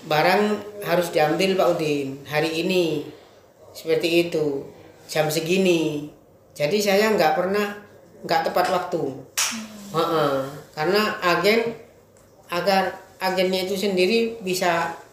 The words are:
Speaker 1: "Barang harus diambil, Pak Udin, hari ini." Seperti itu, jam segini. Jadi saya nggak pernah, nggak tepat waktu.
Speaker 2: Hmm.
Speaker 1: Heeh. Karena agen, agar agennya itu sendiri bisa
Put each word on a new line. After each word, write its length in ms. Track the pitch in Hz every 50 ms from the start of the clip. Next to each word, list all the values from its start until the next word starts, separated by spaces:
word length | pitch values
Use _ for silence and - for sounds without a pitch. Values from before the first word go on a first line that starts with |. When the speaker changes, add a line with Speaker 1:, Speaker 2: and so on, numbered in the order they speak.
| - 156
Speaker 1:
"Barang 480 | 151 151 160 175 190 208 208 208 208 208 - - - -
harus 320 | - 165 170 180 175 170 -
diambil, 400 | 165 156 151 165 165 190 190 190
Pak 240 | 185 170 170 170 156
Udin, 480 | 160 151 147 143 139 135 135 139 -
hari 400 | - 147 151 156 165 160 165 165
ini." 400 | 185 185 180 175 160 156 143 139 - - - - - - - - - _ _ - -
Seperti 560 | - - - 160 160 156 165 165 165 170 170
itu, 400 | 170 170 160 151 147 139 135 - - - - - - - - -
jam 240 | - - 160 151 147
segini. 800 | - 160 156 160 180 190 190 185 170 160 156 156 151 147 147 151 - - _ _ _ _ _ _
Jadi 320 | - - 147 147 190 214
saya 320 | 202 202 190 196 214 220 214
nggak 240 | 185 165 156 151 165
pernah, 400 | 175 185 196 208 208 202 208 - - - - - - - - - -
nggak 240 | - 175 160 - 185
tepat 160 | - 190 175 - 190
waktu. 280 | 175 - - - 165 143
Speaker 2:
Hmm. 880 | 135 131 135 - - - - - - 233 226 214 - - 208 202 202 147
Speaker 1:
Heeh. 400 | 160 165 165 165 156 147 143 135 135 135 139 147 151 - - -
Karena 280 | 151 156 170 196 208 214 208 - -
agen, 380 | 180 175 170 165 170 202 220 233 233 233 233 - - - - - _ _ _ - - _ _ _ - -
agar 480 | 175 175 175 196 190 190 185 180 - - - - - -
agennya 480 | 190 185 185 180 185 185 185 185 185 185
itu 80 | 202 190
sendiri 640 | 208 202 190 180 180 185 226 226 233 226 226 -
bisa 560 | 190 185 185 180 190 180 170 170 170 - - - - -